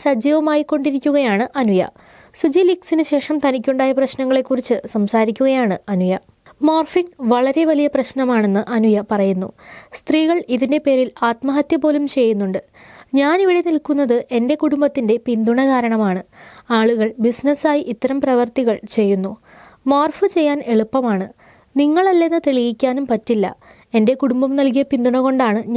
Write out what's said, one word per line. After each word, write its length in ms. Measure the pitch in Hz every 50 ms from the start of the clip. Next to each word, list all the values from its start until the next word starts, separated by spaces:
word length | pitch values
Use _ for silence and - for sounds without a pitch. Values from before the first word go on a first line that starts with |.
| -
സജീവമായിക്കൊണ്ടിരിക്കുകയാണ് 1400 | 285 269 220 220 285 302 311 302 311 302 302 294 - 302 285 269 302 269 262 - 294 277 285 269 226 196 202 254 - -
അനുയ. 320 | 277 247 214 190 185 - - _ - - - - - - - -
സുജി 280 | - - 302 269 370 370 359
ലീക്സിന് 360 | 359 359 - - 330 320 302 -
ശേഷം 260 | 294 277 - - 311 285 294
തനിക്കുണ്ടായ 460 | 269 254 247 226 277 262 262 262 269
പ്രശ്നങ്ങളെക്കുറിച്ച് 880 | 254 269 269 262 - - 262 262 262 262 262 - 262 247 247 - 233 - -
സംസാരിക്കുകയാണ് 920 | - - 214 202 202 - 226 220 226 220 - 269 269 262 262 240 202 180 - - 208
അനുയ. 300 | 202 180 185 180 185 - _ _ _ _ _ - - -
മോർഫിംഗ് 540 | 285 311 311 320 311 - - 359 349 349 - - 254 226
വളരെ 320 | 240 247 262 269 269 320 330
വലിയ 220 | 320 311 285 294 285 285
പ്രശ്നമാണെന്ന് 680 | 277 247 - - 269 262 254 240 220 208 196 196 202 - - 240
അനുയ 280 | 220 220 220 208 208 208 -
പറയുന്നു. 380 | 220 202 196 196 190 185 185 - - _ - - - - - - - -
സ്ത്രീകൾ 380 | - - 311 311 320 320 339 349 - -
ഇതിന്റെ 320 | 254 226 262 247 294 302 302
പേരിൽ 240 | 285 269 254 254 - - - 240 233
ആത്മഹത്യ 480 | 233 233 262 277 269 294 294 - 330
പോലും 300 | 277 302 302 294 294 294
ചെയ്യുന്നുണ്ട്. 540 | 269 - 269 240 226 214 202 202 190 190 - - _ _ - - - - - - - 262
ഞാനിവിടെ 420 | 277 277 294 339 381 392 370 349 349 339
നിൽക്കുന്നത് 500 | 349 311 294 - - 285 285 285 233 233 240 - -
എൻ്റെ 240 | 254 233 240 262 302 302
കുടുംബത്തിൻ്റെ 540 | 311 294 302 285 294 277 - 277 233 208 233 233 -
പിന്തുണ 340 | 254 233 220 220 233 233 254 269 269
കാരണമാണ്. 500 | 262 247 240 226 226 220 214 190 180 185 - _ _ - - - - - _ - 233
ആളുകൾ 300 | 220 220 233 233 220 214 220 220 247
ബിസിനസ്സായി 600 | 220 240 233 - - 285 285 277 - 302 294 294 - - 214
ഇത്തരം 240 | - - 247 269 277 285
പ്രവർത്തികൾ 520 | 269 254 240 247 233 - 269 247 233 208 - - - -
ചെയ്യുന്നു. 360 | 226 208 196 202 190 190 196 214 - _ - - - - - - _ - 262
മോർഫ് 340 | 285 285 302 311 - - 403 381 -
ചെയ്യാൻ 260 | 349 302 294 285 294 - 233 226
എളുപ്പമാണ്, 540 | 220 220 220 - 269 254 226 202 185 190 - - _ - - - _ _ _ -
നിങ്ങളല്ലെന്ന് 640 | 269 294 294 311 359 381 392 359 339 330 320 330 330 330
തെളിയിക്കാനും 580 | 285 262 247 240 240 220 - 269 254 247 277 277 254
പറ്റില്ല. 340 | 226 208 - - 233 208 190 185 - _ _ - - - _ - -
എൻ്റെ 220 | 220 214 233 262 262
കുടുംബം 300 | 277 240 247 254 269 262 277
നൽകിയ 280 | 285 277 277 233 277 277 -
പിന്തുണ 280 | 285 240 240 254 247 262
കൊണ്ടാണ് 420 | 254 269 262 262 254 220 208 233 - - 240